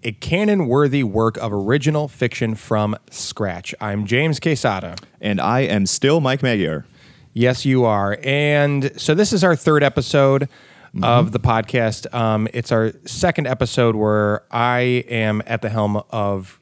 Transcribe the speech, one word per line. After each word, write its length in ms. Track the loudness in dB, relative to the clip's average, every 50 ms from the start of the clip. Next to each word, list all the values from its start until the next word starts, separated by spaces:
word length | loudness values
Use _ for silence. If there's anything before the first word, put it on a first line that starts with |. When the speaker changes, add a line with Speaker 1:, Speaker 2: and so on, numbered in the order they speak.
| _
Speaker 1:
a 100 | -8 -8
canon-worthy 880 | _ -4 -2 0 2 2 2 2 2 2 2 2 2 2 2 2 0 0
work 340 | 0 0 2 2 2 0
of 160 | -2 -6 -4 -2
original 560 | -2 0 0 0 0 2 0 0 0 -2 -4
fiction 460 | -4 -4 -4 -4 -2 -2 -4 -4 -4
from 420 | -6 -4 -2 -2 0 0 0 -2 -6 _ -18
scratch. 640 | -14 -12 -12 -10 -6 -4 -4 -4 -4 -8 -10 -12 -12 -8 -8
I'm 240 | -6 -4 -4 -2
James 340 | 0 0 0 2 0 -2 -2
Quesada. 560 | 0 -2 -2 0 0 -2 -2 -2 -6 -10 -12 -14 -18 _ _ _
Speaker 2:
And 180 | -4 -4 -2 0 0
I 180 | 0 2 2
am 240 | 0 0 0 0 0
still 380 | 0 0 0 2 2 2 4 2
Mike 200 | 0 0 0 0
Magyar. 440 | 0 0 0 0 -2 -2 -6 -8 _ _ _ -20 -20 -20 -20 -20 _ _
Speaker 1:
Yes, 320 | 0 2 2 2 0 0
you 180 | 0 2 4 4
are. 340 | 4 2 2 0 -2 -4 -4 -2
And 760 | -2 0 0 2 2 2 2 2 2 0 0 -2 -4 -6 -4
so 160 | -2 0 2
this 160 | 2 2 2
is 140 | 2 2 4
our 100 | 4 2
third 280 | 2 2 2 4 4 4
episode 680 | 2 2 0 -4 0 2 4 4 4 4 2 0 -4 -8 -16 -20 -20 -20 -20 -20 -14 -6
Speaker 2:
Mm-hmm. 100 | -2 0
Speaker 1:
of 280 | 4 4 4 4 2 0
the 80 | -2
podcast. 720 | 0 2 2 2 0 0 -2 0 0 0 -2 -4 -10 -8 -4
Um, 340 | -2 0 0 0 0 -2 -2 -4
it's 180 | -6 -4 0 0
our 200 | 0 0 0 -4 -6 -14
second 420 | -12 -6 -2 0 0 0 0 -2
episode 480 | -2 -2 -2 -2 -2 0 2 2 2 2
where 480 | 2 0 2 2 2 2 0 0 -2 _ _
I 540 | -4 -2 0 0 2 2 0 0 0 0 -2
am 360 | -4 -4 -2 -2 0 -2 -2 -4
at 140 | -4 -6 -4
the 80 | -4 -4
helm 340 | -2 0 0 0 0 -2 -6 _
of 500 | -6 -4 -2 -2 -2 -4 -6 -12 -20 _